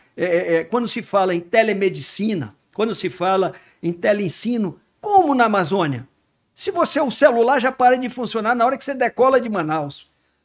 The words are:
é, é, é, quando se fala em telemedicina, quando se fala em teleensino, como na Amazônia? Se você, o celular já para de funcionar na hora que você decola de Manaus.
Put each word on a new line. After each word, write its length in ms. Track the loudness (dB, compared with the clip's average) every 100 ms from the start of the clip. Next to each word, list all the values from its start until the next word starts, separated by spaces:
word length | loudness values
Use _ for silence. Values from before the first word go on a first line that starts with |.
| _ -6
é, 100 | -2
é, 280 | 0 0 0
é, 80 |
quando 240 | 0 -2 -2
se 140 | -6
fala 320 | -2 0 2
em 60 | 0
telemedicina, 1160 | 0 0 2 0 -2 -2 -6 -4 -2 -2 -6 -12 _ -6
quando 180 | -4
se 160 | -4 -6
fala 440 | -4 0 0 0 -4 _ _
em 100 | -6
teleensino, 880 | -2 0 0 -2 -4 -4 -2 -4 -6 _ _
como 340 | 2 4 4
na 120 | 4 4
Amazônia? 640 | 2 0 0 -2 -4 -10 _ _ _ _
Se 160 | -10 -6
você, 300 | -2 0 0
o 100 | -2
celular 500 | 2 4 4 2 2
já 120 | 0
para 260 | 2 2 2
de 100 | 0
funcionar 460 | -6 -6 -4 -2
na 120 | 0 0
hora 120 | 0
que 80 | -6
você 80 |
decola 480 | -4 -2 2 4 4
de 80 | 2
Manaus. 640 | -2 -2 -4 -4 -10 -20 _ _ _